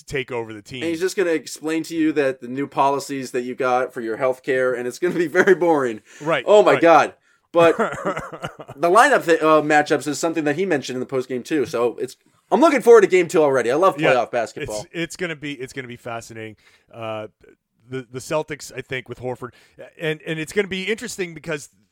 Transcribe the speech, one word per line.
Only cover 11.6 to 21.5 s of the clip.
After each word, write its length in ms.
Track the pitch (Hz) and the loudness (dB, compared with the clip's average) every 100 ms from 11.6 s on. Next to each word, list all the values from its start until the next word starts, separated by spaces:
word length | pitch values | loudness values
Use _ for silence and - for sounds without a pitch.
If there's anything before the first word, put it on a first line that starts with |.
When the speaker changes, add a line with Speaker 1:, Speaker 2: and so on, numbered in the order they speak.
| 110 | -2
Speaker 2:
So 300 | 117 120 - | -2 -2 -2
it's, 200 | 127 - _ _ - | -10 -12 _ _ -2
I'm 100 | 185 | 4
looking 200 | 330 277 | 4 4
forward 220 | 226 233 | 8 8
to 40 | 190 | 8
game 220 | 185 160 | 4 2
two 140 | 170 | 2
already. 280 | 147 135 113 | 4 2 2
I 40 | |
love 260 | 143 190 151 | 2 2 2
Speaker 1:
Yeah, 120 | 156 | 2
Speaker 2:
playoff 180 | 127 107 | 2 0
basketball. 500 | 120 110 - 123 107 | -2 -4 -8 -8 -8
Speaker 1:
it's, 80 | - | -8
it's 240 | 170 165 - | -8 -8 -8
gonna 200 | 180 156 | -10 -8
be, 160 | 147 | -12
it's 220 | 131 127 | -10 -12
gonna 140 | 135 123 | -12 -14
be 80 | 120 | -14
fascinating. 600 | 123 117 - 113 110 104 _ _ _ | -12 -12 -12 -14 -14 -16 _ _ _
Uh, 380 | 117 110 110 110 _ _ _ _ _ 117 | -12 -10 -10 -12 _ _ _ _ _ -14
the, 200 | 131 113 | -12 -12
the 100 | 123 | -14
Celtics, 520 | - 156 156 147 - | -6 -6 -6 -12 -14
I 60 | 101 | -14
think, 280 | - 131 117 | -10 -10 -10
with 120 | 117 | -12
Horford, 320 | 123 123 123 - _ - 127 - | -10 -10 -14 -18 _ -20 -20 -10
and, 240 | 156 156 | -8 -8
and 160 | 165 160 | -8 -8
it's 160 | 156 | -6
gonna 140 | 208 196 | -4 -4
be 160 | 185 | -4
interesting 500 | 185 226 226 - 175 | -6 -6 -8 -10 -10
because 340 | 156 160 | -10 -10